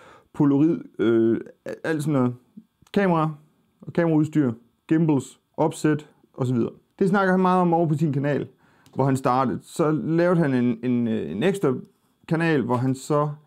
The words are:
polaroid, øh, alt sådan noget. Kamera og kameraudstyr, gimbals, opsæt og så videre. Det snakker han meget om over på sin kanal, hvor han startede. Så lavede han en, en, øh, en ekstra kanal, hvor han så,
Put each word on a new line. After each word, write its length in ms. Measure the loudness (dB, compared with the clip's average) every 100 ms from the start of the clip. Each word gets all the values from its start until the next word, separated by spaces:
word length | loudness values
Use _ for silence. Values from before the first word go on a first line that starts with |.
| -20 -20 _
polaroid, 460 | 0 2 4 2 0 -6 -4
øh, 420 | 0 2 2 0 -4 -14 -14 -10
alt 180 | -6 -4
sådan 100 | -2
noget. 220 | 0 0 -4 _ -20 -20 _ _
Kamera 360 | 0 2 2 0 -4 _ _ _ _
og 120 | -8
kameraudstyr, 600 | -2 2 2 2 2 0 -2 _ _ -2
gimbals, 520 | 0 2 2 -2 -12 _ -2
opsæt 520 | -2 0 -2 -2 -4 _ _
og 120 | -8 -4
så 80 |
videre. 160 | -2 -2 -6 _ -2
Det 100 | 0
snakker 240 | 2 2
han 80 | 2
meget 200 | 2 2
om 120 | 2
over 140 | 2 2
på 80 |
sin 180 | 0 0
kanal, 360 | 0 -2 -2 -6 _ _ _ _
hvor 100 | -2
han 120 | 0 0
startede. 420 | 0 0 0 -4
Så 280 | -8 -2 0
lavede 480 | 0 -2 0 2 2
han 160 | 2
en, 240 | 2 0 -2
en, 260 | -2 -2 -2
øh, 220 | -4 -4
en 120 | -4
ekstra 320 | -2 0 -2 -2 -8 _ _ _ -6
kanal, 340 | -2 0 0
hvor 140 | 0 -2
han 180 | -2
så, 360 | -4 -2 -2 -2 -6